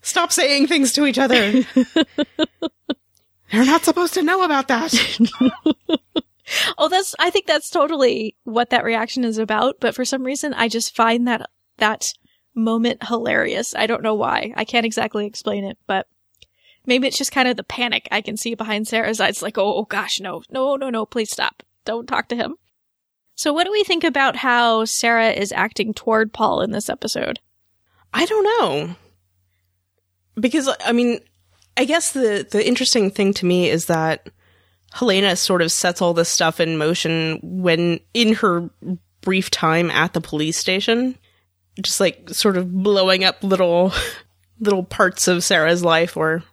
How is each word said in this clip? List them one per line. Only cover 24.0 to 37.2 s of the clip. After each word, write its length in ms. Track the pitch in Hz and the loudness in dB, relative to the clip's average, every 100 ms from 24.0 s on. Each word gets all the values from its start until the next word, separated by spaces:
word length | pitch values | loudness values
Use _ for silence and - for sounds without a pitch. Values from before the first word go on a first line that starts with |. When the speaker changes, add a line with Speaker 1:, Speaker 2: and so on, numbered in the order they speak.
Speaker 2:
about 340 | 330 277 269 247 | 0 2 0 0
how 480 | 269 240 240 220 226 | 0 2 4 2 0
Sarah 440 | - 233 233 226 | -2 0 2 2
is 220 | - 202 | 0 -4
acting 420 | - 214 - 214 | -2 -2 -2 -4
toward 400 | 214 - 220 220 | -4 0 0 0
Paul 280 | - 220 - | 0 0 2
in 100 | - | -2
this 180 | 208 - | -4 -6
episode? 520 | - 226 - - 240 _ _ _ _ _ _ _ | -6 -6 -4 -4 -6 _ _ _ _ _ _ _
Speaker 1:
I 140 | 233 349 | -4 0
don't 180 | 427 | 2
know. 520 | 403 466 220 139 170 180 _ _ _ _ _ _ _ _ _ _ _ _ _ - | 2 2 0 -2 -4 -10 _ _ _ _ _ _ _ _ _ _ _ _ _ -2
Because, 300 | 240 311 269 - - | 0 0 -2 -2 0
I 80 | |
mean, 260 | 240 240 233 _ _ _ _ _ - | 2 2 -2 _ _ _ _ _ -2
I 100 | 285 | 0
guess 280 | 330 330 | 0 0
the, 340 | 269 233 202 - | 0 0 0 -2
the 160 | 208 226 | 0 0
interesting 460 | 247 254 240 196 | 0 2 2 0
thing 220 | 202 196 | 2 0
to 120 | 202 180 | 0 0
me 240 | 180 175 | 2 2
is 180 | 165 - | 0 0
that 420 | 165 160 151 - _ _ _ _ _ _ | 0 0 -2 -8 _ _ _ _ _ _
Helena 420 | - 247 190 202 180 | -2 2 4 2 2
sort 260 | - 180 | 0 2
of 100 | 165 | 2
sets 300 | - 180 175 | 0 -2 0
all 120 | 175 | 0
this 160 | 170 170 | 2 0
stuff 320 | - 165 - | 2 0 0
in 160 | 165 160 | -2 0
motion 600 | 151 175 160 165 | 0 0 -2 0